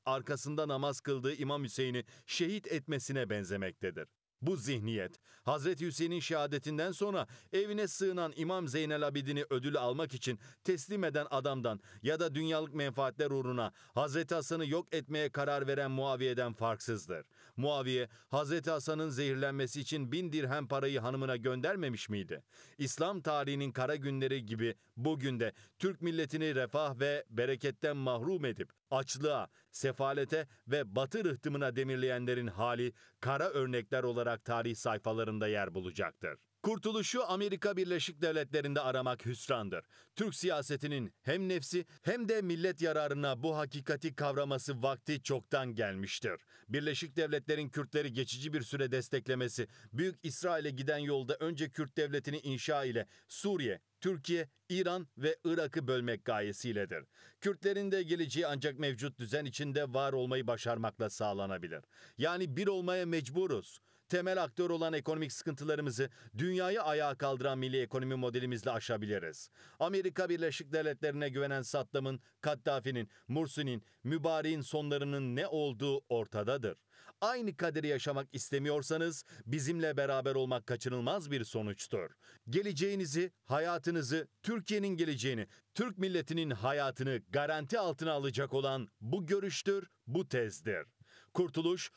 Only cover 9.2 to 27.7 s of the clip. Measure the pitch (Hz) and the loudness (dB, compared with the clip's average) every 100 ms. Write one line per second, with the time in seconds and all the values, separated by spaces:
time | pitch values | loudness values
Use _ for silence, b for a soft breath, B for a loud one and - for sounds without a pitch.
9.2 | 135 143 147 131 135 147 123 131 156 131 | -2 -2 0 0 2 2 2 0 -2 -2
10.2 | 131 113 B B - 135 135 208 170 147 | -4 -4 B B 0 0 -2 0 2 0
11.2 | 147 135 139 135 117 104 B 101 117 156 | 0 0 0 0 0 -2 B -4 0 2
12.2 | 165 139 160 160 156 151 139 131 135 131 | 2 0 0 0 0 -2 -2 2 2 4
13.2 | 147 135 127 123 107 B B - 143 143 | 4 2 0 0 0 B B 0 2 0
14.2 | 156 170 143 165 151 160 170 160 143 151 | 0 0 0 -2 2 0 0 -4 -2 0
15.2 | 147 143 143 139 135 139 139 131 135 127 | 0 0 0 2 2 2 0 0 0 2
16.2 | 131 123 123 107 113 107 - 110 85 85 | 2 2 0 0 0 0 -2 -4 -4 -8
17.2 | - B B - 139 143 127 127 120 B | -10 B B -2 0 0 2 0 0 B
18.2 | B 139 143 170 165 156 143 156 160 127 | B 0 2 0 0 0 0 -2 -2 0
19.2 | 143 135 139 139 127 147 131 151 127 156 | 0 0 0 0 -2 -2 -4 -2 -2 -2
20.2 | 180 156 131 147 135 139 139 135 117 135 | -2 -2 0 -2 0 0 2 2 0 0
21.2 | 131 127 113 127 151 196 151 113 - 104 | 0 0 0 0 0 0 -2 -4 -2 -4
22.2 | 87 78 - B B - 135 - 170 196 | -2 -8 -10 B B -6 -4 0 0 0
23.2 | 151 147 139 143 139 135 127 151 139 135 | 0 0 2 0 -2 0 0 0 0 0
24.2 | 135 135 107 113 113 - b - 139 151 | 0 0 -2 0 0 0 b -4 0 0
25.2 | 135 123 113 B B - 190 170 170 165 | 0 0 0 B B -4 -2 0 -2 0
26.2 | 156 156 156 135 123 143 151 123 143 143 | -2 0 0 2 0 0 0 2 2 2
27.2 | - 113 127 131 143 | -2 0 0 2 -2